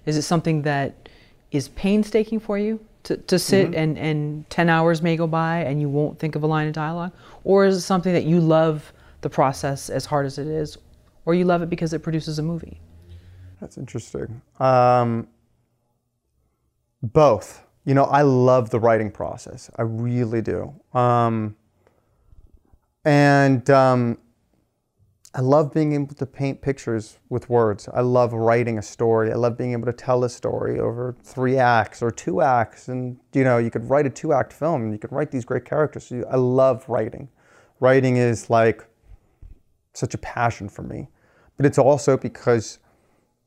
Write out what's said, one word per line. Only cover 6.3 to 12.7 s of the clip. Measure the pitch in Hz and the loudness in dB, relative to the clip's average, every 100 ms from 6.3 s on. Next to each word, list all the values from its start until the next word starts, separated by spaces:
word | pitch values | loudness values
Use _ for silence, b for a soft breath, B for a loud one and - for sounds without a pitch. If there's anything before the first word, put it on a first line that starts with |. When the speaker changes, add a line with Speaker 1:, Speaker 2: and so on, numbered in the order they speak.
| 151 | -4
Speaker 1:
of | |
a | 151 | -2
line | 156 151 | 0 -2
of | |
dialogue? | 151 151 170 175 B B B | -4 -6 -6 -8 B B B
Or | - 196 196 | 2 4 4
is | 190 | 2
it | |
something | - 190 180 | 0 0 2
that | 170 | 0
you | 135 170 | 2 4
love | 160 160 160 151 - b b b | 4 4 2 0 -8 b b b
the | 147 | -6
process | - 135 135 143 139 - | 0 0 0 -6 -6 -6
as | 135 - | -6 -2
hard | 147 139 | -2 -4
as | 139 | -6
it | 143 | -6
is, | 156 147 - _ _ _ _ - | -6 -6 -10 _ _ _ _ -2
or | |
you | 175 180 | 2 2
love | 175 | 0
it | 170 | -2
because | 175 165 | -4 -4
it | 160 | -4
produces | 165 160 156 156 | -4 -4 -4 -6
a | |
movie? | 156 170 - | -6 -6 -10